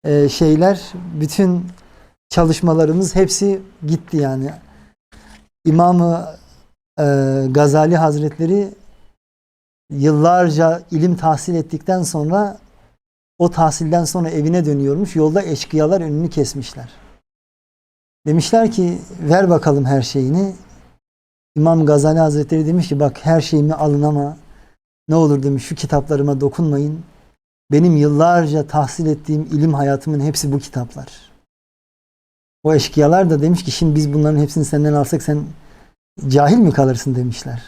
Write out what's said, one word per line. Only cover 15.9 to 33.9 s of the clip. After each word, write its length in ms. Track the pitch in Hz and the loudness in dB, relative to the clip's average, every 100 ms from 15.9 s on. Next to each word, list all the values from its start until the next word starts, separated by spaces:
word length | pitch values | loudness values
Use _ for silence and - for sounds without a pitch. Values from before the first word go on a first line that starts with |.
| 190 | 0
önünü 300 | 165 147 131 | -2 -4 -4
kesmişler. 580 | 151 139 143 123 - 120 - - _ _ _ _ _ _ _ _ _ _ _ 151 | -2 -4 -6 -12 -16 -20 -20 -20 _ _ _ _ _ _ _ _ _ _ _ -2
Demişler 460 | 160 - 233 226 | 0 2 2 2
ki, 260 | 226 175 175 - 180 | 0 -2 -2 -10 -10
"Ver 300 | 156 175 190 | 0 2 4
bakalım 340 | 165 - 143 | 2 2 0
her 180 | 131 139 | 2 0
şeyini." 520 | 117 139 131 160 196 185 - - _ _ _ _ _ _ _ - | -2 -2 0 0 -2 -6 -20 -20 _ _ _ _ _ _ _ 0
İmam 300 | 156 165 151 | 2 2 4
Gazali 320 | 147 151 160 | 4 2 2
Hazretleri 480 | 160 147 147 160 156 | 0 0 -2 -2 0
demiş 220 | 175 - | -2 -2
ki, 120 | 143 | -2
"Bak 180 | 143 - | -2 -2
her 180 | 160 165 | 0 0
şeyimi 340 | - 151 147 | 2 0 0
alın 280 | 156 151 143 | 0 0 0
ama 340 | 147 147 143 156 - - _ _ _ _ - | 0 -2 -4 -10 -20 -20 _ _ _ _ -2
ne 60 | |
olur," 280 | 160 156 143 | 2 2 2
demiş, 220 | 139 135 | 0 -4
"şu 100 | - | -6
kitaplarıma 680 | 160 143 147 143 147 143 139 | -10 -4 -4 -2 -2 0 0
dokunmayın." 640 | 139 139 165 143 147 156 - _ _ _ _ _ _ | -2 -2 -2 0 -2 -6 -14 _ _ _ _ _ _
Benim 240 | 147 175 156 | 2 4 4
yıllarca 720 | 147 147 165 175 156 156 156 | 2 4 4 4 2 -2 -2
tahsil 400 | 151 135 - 160 | -2 -4 -4 -4
ettiğim 360 | 151 151 151 | -4 -4 -4
ilim 320 | 160 151 156 | -2 0 0
hayatımın 460 | 143 139 139 156 147 | 0 0 -2 -2 -2
hepsi 320 | 143 147 147 | -2 -4 -4
bu 60 | 139 | -4
kitaplar. 500 | - 131 123 - 131 - - _ _ _ _ _ _ _ _ _ _ _ _ _ | -6 -10 -10 -14 -20 -20 -20 _ _ _ _ _ _ _ _ _ _ _ _ _
O 120 | 151 | 0
eşkıyalar 560 | 156 - 151 147 175 185 | 0 0 0 2 4 2
da 120 | 156 | 2
demiş 220 | 156 175 | 0 0
ki, 60 | - | -2
"Şimdi 240 | - 165 | -2 0